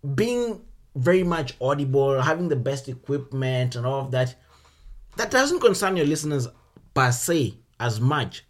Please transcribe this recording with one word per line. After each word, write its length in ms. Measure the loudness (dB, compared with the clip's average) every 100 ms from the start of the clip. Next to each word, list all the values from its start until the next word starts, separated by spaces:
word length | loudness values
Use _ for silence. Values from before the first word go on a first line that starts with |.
| -4 -2
being 460 | 0 0 -2 -6 -14 -20 -12 -2
very 280 | 2 4
much 300 | 2 -2 -4 -2
audible, 640 | 0 0 2 2 4 2
having 260 | 2 0 0
the 80 | -2
best 320 | -2 -4 -8
equipment 880 | -14 -4 -6 -4 -4 -2 0 -2 -2
and 100 | -4
all 200 | -4 -2
of 60 |
that, 240 | -2 -2 -4 _ -20 _ _ -20 -20 -12 -6
that 140 | 0
doesn't 280 | 2 2 4
concern 380 | 2 4 0 2
your 80 | 2
listeners 420 | 0 -2 -2 -4 -8 _ -20 -4
per 180 | 0 2
se 460 | 2 0 0 0 -4 _ _
as 180 | -4 0
much. 460 | 0 0 -4 -10